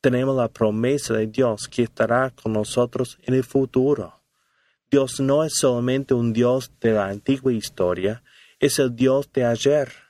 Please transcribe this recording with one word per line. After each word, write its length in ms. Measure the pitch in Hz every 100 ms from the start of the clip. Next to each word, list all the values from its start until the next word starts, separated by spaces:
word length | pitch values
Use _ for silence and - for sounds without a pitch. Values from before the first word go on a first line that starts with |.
Tenemos 360 | 139 123 131 135
la 120 | 117
promesa 640 | - 110 107 120 143 -
de 140 | 110 110
Dios 400 | 107 127 107 -
que 160 | -
estará 460 | 117 - 110 120 131
con 240 | - 113
nosotros 640 | 107 107 - 120 - 123 -
en 120 | -
el 100 | 131
futuro. 760 | 127 139 135 - 131 143 87 - _ _ _ _ _ _ _
Dios 300 | 139 135 -
no 240 | 135 143
es 80 | 160
solamente 600 | - 139 120 123 131 135
un 180 | 127 117
Dios 400 | 113 120 131 127 _
de 140 | 117
la 120 | 110 98
antigua 460 | 101 - 135 131
historia, 720 | 117 - - 90 90 95 113 _ _ _ _
es 220 | 143 -
el 160 | 131 117
Dios 360 | 131 135 143
de 120 | -
ayer 480 | 120 117 139 147 131 - _